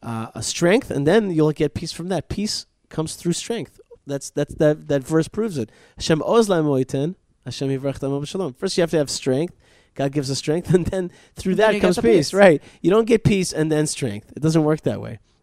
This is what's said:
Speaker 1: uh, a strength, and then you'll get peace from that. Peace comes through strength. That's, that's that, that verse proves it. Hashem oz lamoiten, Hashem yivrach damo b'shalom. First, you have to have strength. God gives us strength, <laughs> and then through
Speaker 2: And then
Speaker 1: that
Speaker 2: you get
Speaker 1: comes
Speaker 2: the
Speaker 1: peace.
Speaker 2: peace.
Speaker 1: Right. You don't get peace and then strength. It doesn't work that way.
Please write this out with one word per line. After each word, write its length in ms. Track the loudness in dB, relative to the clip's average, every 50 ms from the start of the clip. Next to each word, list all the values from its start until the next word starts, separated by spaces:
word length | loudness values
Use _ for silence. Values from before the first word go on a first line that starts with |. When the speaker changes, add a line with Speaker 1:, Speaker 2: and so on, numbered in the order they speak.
| -10
Speaker 1:
uh, 240 | -8 -8 -8 -8 -8 -10
a 80 | -8 -8
strength, 480 | -6 -4 0 2 4 4 2 2 -2
and 160 | -4 0 2
then 240 | 4 4 4 2 2
you'll 200 | 2 2 2 2 2
get 200 | 0 -2 -2 -2
peace 200 | -6 -10 -8 -10
from 160 | -10 -6 -6
that. 180 | -6 -6 -6 -6
Peace 360 | -6 -6 -4 -4 -6 -8 -10 _ _ _ _ _
comes 260 | -8 -6 -6 -6 -8
through 180 | -6 -4 -2 -2
strength. 460 | -2 -4 -6 -6 -6 -8 -10 _ -20 -20 _ -20 -18 _
That's, 240 | -8 -8 -8 -8 -6
that's 240 | -4 -4 -4 -4 0
that, 320 | 2 4 4 4 2 0 -2
that 140 | -2 -2 0
verse 240 | 0 0 0 0 0
proves 280 | -2 -4 -4 -4 -4
it. 140 | -6 -8 -8 _ _ -20 _ _
Hashem 240 | -6 -2 0 0 0 2
oz 260 | 2 4 4 4 4
lamoiten, 640 | 2 2 2 2 2 0 0 -2 -2 -4 -4 -4 -6 -8 _ _ _ _ -14
Hashem 240 | -12 -8 -4 -4 -2
yivrach 300 | -2 -2 -4 -4 -6 -4
damo 200 | -4 -4 -4 -4
b'shalom. 320 | -6 -6 -6 -6 -6 -6 -6
First, 200 | -6 -6 -2 0
you 40 | 0
have 100 | 0 2
to 60 | 2
have 120 | 0 0 -2
strength. 460 | -4 -4 -2 0 0 0 -2 -4 -8 _ _ _ _ _ _ _ _
God 160 | -4 -4 -2
gives 180 | -2 -2 -4 -4
us 100 | -4 -4
strength, 340 | -2 -2 -2 -2 2 2 2
<laughs> 0 |
and 120 | 2 2
then 240 | 0 -2 -4 -4 -6 -8 -14 _ _ _
through 160 | -6 -4 -2 2
Speaker 2:
And 60 | 4
then 80 | 4
Speaker 1:
that 60 | 4 4
Speaker 2:
you 40 | 4
get 60 | 2
Speaker 1:
comes 80 | 2 2
Speaker 2:
the 40 | 2
Speaker 1:
peace. 280 | 4 4 6 4 4 2
Speaker 2:
peace. 20 | 2
Speaker 1:
Right. 280 | 4 6 6 6 4 0 -8 -12 _
You 80 | 0 2
don't 140 | 4 4 4
get 180 | 4 2 2 4
peace 300 | 2 2 2 0 -2 -2
and 180 | -2 0 0
then 160 | 2 0 0
strength. 460 | -2 -2 -4 -4 -6 -6 -8 -12 -14 -8
It 60 | -2
doesn't 220 | 0 2 2 2 2
work 160 | 2 0 0
that 180 | -2 -4 -4 -4
way. 200 | -6 -10 -12 -14 _ _ _ _